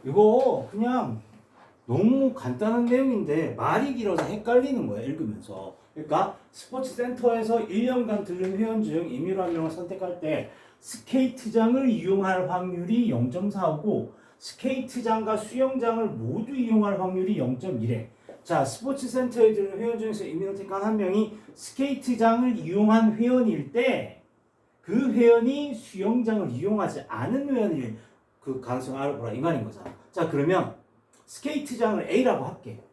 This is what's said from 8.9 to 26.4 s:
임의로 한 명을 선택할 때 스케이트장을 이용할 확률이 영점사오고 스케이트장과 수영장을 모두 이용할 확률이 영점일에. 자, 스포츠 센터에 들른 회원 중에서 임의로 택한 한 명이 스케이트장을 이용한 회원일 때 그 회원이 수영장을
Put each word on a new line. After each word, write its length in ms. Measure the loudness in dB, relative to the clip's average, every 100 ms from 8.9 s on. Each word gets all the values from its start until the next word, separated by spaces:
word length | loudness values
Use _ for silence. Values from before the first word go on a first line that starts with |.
| -2 -4
임의로 340 | -6 -4 -2
한 100 | -2
명을 180 | -2 -2
선택할 500 | -6 -10 -8 -8 -6
때 300 | -4 -4 -6 -16 -20 _
스케이트장을 1080 | -16 -16 -2 0 0 -2 -2 2 4 4 2
이용할 580 | 0 2 2 2 0 0
확률이 600 | -2 -4 -6 0 2 2
영점사오고 1040 | 2 0 0 -2 0 -2 0 0 -2 -4 -12 -20 _
스케이트장과 1000 | -18 -6 -2 -2 -4 -4 0 0 0 -2
수영장을 720 | -4 0 0 2 0 0 -2
모두 480 | -4 -4 -4 -4
이용할 460 | -2 4 4 4 0
확률이 380 | -2 -2 0 0
영점일에. 720 | 0 -2 -4 -4 -2 -4 -6 _ -20 -20
자, 220 | -2 0
스포츠 420 | 0 -4 -6 -4 -4
센터에 440 | -2 -2 6 6
들른 260 | 6 -2 -4
회원 200 | -4 -4
중에서 260 | -4 -6
임의로 300 | -6 -6 -6
택한 280 | -8 -6 -4
한 140 | 0 0
명이 400 | 2 2 0 -6 -20
스케이트장을 1040 | -18 -14 -4 -2 -2 -2 4 4 4 2 0
이용한 560 | -2 2 6 6 6
회원일 580 | 4 2 4 2 0 -2
때 480 | 0 2 0 -6 -14 _ _ _ _ _ _
그 300 | -2 0 2
회원이 600 | 6 8 8 6 0 -4
수영장을 760 | -8 -10 -4 0 0 0 0